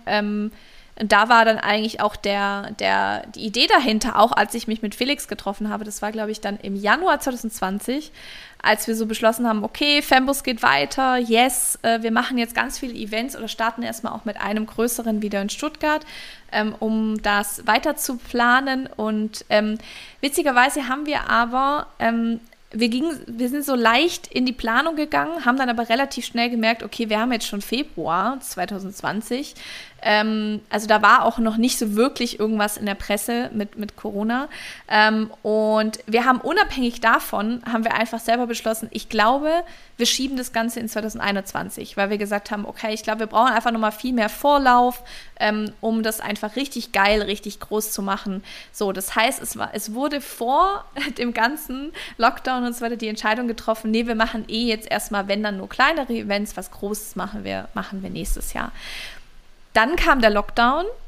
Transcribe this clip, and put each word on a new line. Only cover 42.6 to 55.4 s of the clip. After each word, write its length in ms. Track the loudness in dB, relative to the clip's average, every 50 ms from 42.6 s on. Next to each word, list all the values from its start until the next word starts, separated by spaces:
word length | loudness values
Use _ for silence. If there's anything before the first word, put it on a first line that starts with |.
| -8
okay, 300 | -8 -10 -8 -6 -6 -6
ich 80 | -4 -4
glaube, 180 | -4 -2 -2
wir 60 | -4
brauchen 260 | 0 4 4 4 6 4
einfach 200 | 4 2 2 0
nochmal 180 | 2 0 0
viel 220 | -2 -2 -4 -2 0
mehr 160 | 2 2 0
Vorlauf, 760 | 0 0 4 4 4 6 6 8 8 8 6 4 2 -2 -8 -16 -18 -18 -18 -18 -6 -2
ähm, 320 | 0 0 0 0 -2 -4 -6 -4
um 240 | -2 0 0 0 0
das 160 | 0 -2 -4
einfach 340 | -4 -6 -6 -6 -6 -6 -4
richtig 380 | -4 -6 -4 -6 -8 -8 -2 0
geil, 300 | 2 4 4 4 4 2
richtig 360 | 0 -4 -4 -6 -10 -12 -12
groß 320 | -10 -6 -4 -4 -2 -4
zu 100 | -4 -6
machen. 440 | -4 -4 -4 -4 -4 -6 -6 -6 -8 -12 -16 -18 -18 -18 -8
So, 200 | -4 -2 -2 -2
das 240 | -4 -6 -4 0
heißt, 260 | 2 2 2 0 -2 -6
es 160 | -10 -6 -6
war, 120 | -6 -6 -6
es 220 | -8 -8 -6 -4
wurde 260 | -4 -2 -2 -2 -4
vor 640 | -6 -8 -8 -6 -2 2 4 4 4 4 2 -2 -6 -10 -8 -8
<laughs> 180 | -6 -6 -4 -4
dem 160 | -4 -4 0
ganzen 580 | 0 0 0 0 -4 -8 -10 -10 -8 -10 -10 -10 -12 -14 -14 -2 2
Lockdown 460 | 2 2 2 0 -2 -2 -2 0 -2
und 120 | -2 -4
so 60 | -4 -4
weiter 120 | -6 -4
die 140 | -4 -4 -6
Entscheidung 400 | -4 -2 0 0 0 0 0 -4
getroffen, 420 | -4 -4 -2 -2 -2 -2 -2 0
nee, 160 | 0 0 0
wir 80 | 0 0
machen 300 | 0 0 0 -2 -4 -6
eh 200 | -6 -4 -2 0
jetzt 220 | 0 -2 -2 -2 -4
erstmal, 380 | -4 -4 -2 -2 -2 -2 0
wenn 160 | 0 -2 -2